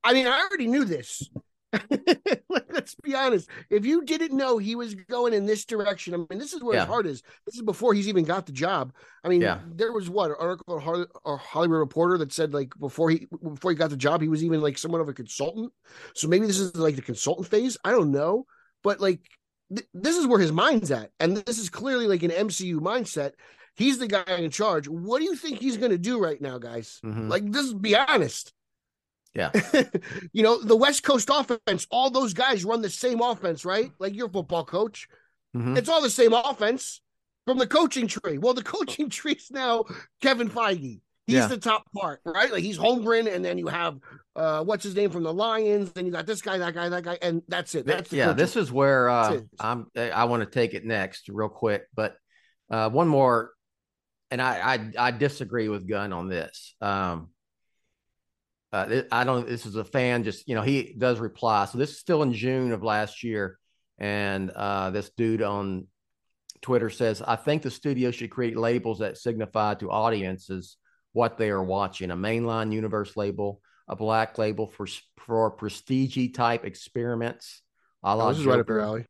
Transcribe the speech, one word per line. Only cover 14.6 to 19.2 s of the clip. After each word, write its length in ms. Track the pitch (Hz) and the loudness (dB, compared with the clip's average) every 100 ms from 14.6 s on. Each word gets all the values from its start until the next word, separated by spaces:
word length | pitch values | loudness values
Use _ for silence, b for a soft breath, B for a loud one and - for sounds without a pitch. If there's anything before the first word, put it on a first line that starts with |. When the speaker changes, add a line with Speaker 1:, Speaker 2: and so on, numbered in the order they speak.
Speaker 1:
like, 180 | 151 135 | 0 -2
somewhat 220 | 135 165 | -4 -2
of 80 | 151 | -2
a 60 | |
consultant. 580 | 131 113 - 143 202 233 _ B B B | -6 -12 -6 -4 -4 -10 _ B B B
So 120 | - 156 | -6 2
maybe 200 | 180 220 | 4 4
this 120 | 190 | 0
is, 160 | 190 170 | 0 2
like, 200 | 160 135 | 0 0
the 60 | |
consultant 460 | - 117 - - 175 | -6 -4 -2 -2 2
phase. 280 | 214 254 226 | 2 2 -2
I 60 | - | 2
don't 200 | 240 156 | 4 4
know. 360 | 139 156 214 262 b b b | 2 2 0 -4 b b b
But, 160 | 202 190 | -2 0
like, 220 | 196 180 | 0 0